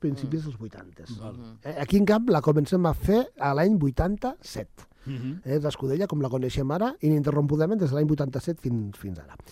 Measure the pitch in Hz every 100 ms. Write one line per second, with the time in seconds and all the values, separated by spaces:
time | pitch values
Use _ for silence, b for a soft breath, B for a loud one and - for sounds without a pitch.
0 | 151 135 135 160 151 113 110 98 90 87
1 | - 110 107 123 113 113 139 147 143 196
2 | 202 214 240 160 156 151 147 185 170 139
3 | - 214 254 - 143 139 185 214 139 127
4 | 170 208 254 311 - - 104 - - _
5 | 135 131 127 170 131 147 147 - 135 151
6 | - 147 135 131 127 - 135 165 233 294
7 | 151 151 143 143 143 151 160 220 160 139
8 | 151 151 135 131 - 160 131 117 104 101
9 | 101 85 73 - B